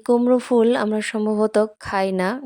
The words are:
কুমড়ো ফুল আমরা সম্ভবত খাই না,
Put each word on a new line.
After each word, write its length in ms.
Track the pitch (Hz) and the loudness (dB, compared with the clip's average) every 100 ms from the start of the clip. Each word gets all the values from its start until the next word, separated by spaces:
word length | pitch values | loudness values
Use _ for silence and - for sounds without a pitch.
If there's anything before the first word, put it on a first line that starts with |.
কুমড়ো 340 | - 240 240 247 | 0 2 2 0
ফুল 300 | - 240 226 262 | 2 2 4 2
আমরা 240 | 214 214 | -2 -4
সম্ভবত 560 | 214 220 214 214 214 214 214 - | -4 -4 -2 0 0 0 0 -4
খাই 300 | - 196 190 | -6 -2 -2
না, 160 | 185 185 254 | 0 -2 -4